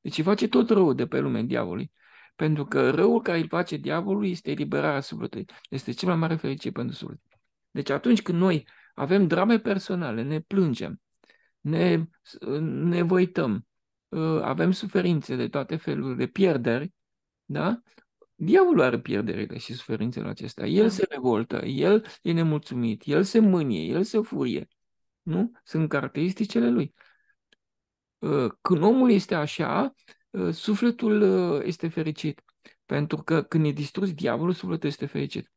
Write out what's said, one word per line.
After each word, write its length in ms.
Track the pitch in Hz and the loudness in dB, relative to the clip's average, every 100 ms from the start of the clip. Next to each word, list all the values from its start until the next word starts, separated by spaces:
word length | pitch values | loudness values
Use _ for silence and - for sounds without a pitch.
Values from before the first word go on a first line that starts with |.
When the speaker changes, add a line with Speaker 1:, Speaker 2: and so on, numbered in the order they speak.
Speaker 1:
Deci 160 | - 151 | -6 -2
îi 60 | |
face 240 | 160 208 - | 0 2 2
tot 220 | 247 233 | 2 4
rău 240 | 208 175 | 6 6
de 140 | 131 160 | 2 0
pe 120 | 135 | -2
lume 240 | 139 113 | 0 -2
diavolului. 480 | 117 127 95 90 - _ _ - - | -2 -2 -2 -6 -10 _ _ -20 -20
Pentru 300 | - 156 151 | -2 0 0
că 240 | 139 139 127 | 0 2 2
răul 320 | 147 226 233 | 4 4 4
care 160 | - 170 | 0 -2
îl 80 | 160 | 0
face 300 | 170 175 151 | -2 -2 -6
diavolului 540 | 143 156 196 196 202 | -4 -4 -2 -2 -2
este 200 | 175 - | -4 -6
eliberarea 480 | 147 147 143 151 139 | -6 -2 0 0 -2
sufletului. 460 | 139 113 - - - - _ | -6 -10 -8 -10 -12 -16 _
Este 220 | 135 - | -10 -8
cel 160 | 123 180 | -4 0
mai 100 | 165 | 0
mare 180 | 165 | 0
fericire 360 | 160 139 139 - | -2 -4 -6 -8
pentru 240 | - - | -6 -8
suflet. 240 | - - - _ _ _ _ _ | -8 -14 -16 _ _ _ _ _
Deci 180 | - 139 | -8 -4
atunci 320 | 139 240 220 | -2 2 2
când 160 | - 170 | 2 2
noi 300 | 190 156 - _ _ | 2 2 -4 _ _
avem 340 | - 143 196 180 | -8 2 4 4
drame 320 | 165 208 220 | 4 4 2
personale, 640 | 226 196 - 185 151 110 | 2 -2 -2 -4 -4 -4
ne 160 | 135 156 | -4 -4
plângem, 600 | - 196 170 - 73 - _ _ _ _ _ _ | -2 0 2 0 -6 -10 _ _ _ _ _ _
ne, 440 | 147 165 175 170 165 _ - - - 143 | -4 0 2 2 -2 _ -20 -14 -6 -4
ne 400 | 160 135 165 175 | -4 -2 0 0
văităm, 680 | 170 185 185 - 135 101 - _ _ _ _ | 2 2 2 0 0 -2 -6 _ _ _ _
uh, 320 | 156 160 160 | -4 0 0
avem 300 | - 151 170 | -2 0 0
suferințe 640 | 185 202 196 180 160 - | 0 -2 0 2 0 -2
de 120 | 131 120 | -4 -2
toate 280 | 143 139 | -4 -4
felurile, 500 | 156 - 143 135 123 | -6 -4 -4 -4 -4
pierderi, 680 | 127 - 180 139 120 117 160 _ _ _ _ _ | -4 2 2 4 0 -2 -4 _ _ _ _ _
da? 360 | - 147 160 233 _ _ _ _ _ | -10 -4 -2 -4 _ _ _ _ _
Diavolul 460 | _ 160 370 359 254 | _ 4 6 6 4
are 180 | 127 120 | 4 0
pierderile 580 | - 101 104 92 104 - | -2 -4 -2 -4 -6 -10
și 160 | - | -12
suferințele 560 | 123 - 113 117 - 101 | -12 -8 -4 -4 -6 -8
acestea. 380 | - 113 - 104 | -10 -12 -6 0
El 160 | 180 | 4
Speaker 2:
Da. 60 | 220 | 4
Speaker 1:
se 160 | 190 190 | 2 -4
revoltă, 560 | - 127 110 113 - | -2 0 0 0 -4
el 400 | 117 135 156 214 220 - | -4 0 4 2 2 -8
e 100 | 170 | -2
nemulțumit, 720 | 165 165 151 - 127 117 104 | 2 2 0 -4 -4 -2 -4
el 180 | - 147 | 0 0
se 160 | 196 226 | 4 6
mânie, 540 | 214 180 143 92 80 | 6 4 2 -2 -2
el 100 | 147 | -2
se 160 | 202 220 | 0 -2
furie. 480 | 220 165 131 76 - _ _ _ _ _ | -2 -4 -2 -4 -8 _ _ _ _ _
Nu? 300 | 175 165 233 - | -4 -2 -2 -4
Sunt 260 | _ 160 156 | _ -2 0
caracteristicile 800 | 143 131 147 175 190 208 233 240 | -2 -4 -2 -4 -2 -2 0 2
lui. 240 | 240 139 _ _ _ _ _ _ _ _ _ _ _ _ _ | 0 -2 _ _ _ _ _ _ _ _ _ _ _ _ _
Uh, 340 | 151 143 120 - | -2 0 0 -4
când 200 | - 175 | 0 4
omul 280 | 190 262 254 | 4 6 6
este 260 | 202 - | 4 2
așa, 580 | 175 151 - 147 151 269 _ _ - _ | -2 -2 -4 -2 0 -2 _ _ -20 _
uh, 240 | 196 175 | -4 -4
sufletul, 680 | 165 - 208 240 233 226 214 | -2 -2 0 0 0 0 4
uh, 400 | 196 185 180 151 | 4 4 2 -2
este 240 | - 170 165 | -2 -4 -6
fericit. 560 | 165 156 151 151 - _ _ - _ | -4 -4 -4 -6 -8 _ _ -20 _
Pentru 320 | _ 143 147 151 | _ -4 -2 -4
că 260 | - 165 | 0 0
când 220 | - 165 | 2 0
e 60 | 151 | 2
distrus 420 | 143 139 - 196 | 0 -6 -4 -4
diavolul, 400 | 151 123 120 170 | -2 -2 0 -2
sufletul 360 | 175 185 165 147 | -4 -4 -4 -4
este 160 | 139 | -6
fericit. 460 | 143 143 139 - - | -8 -6 -6 -8 -12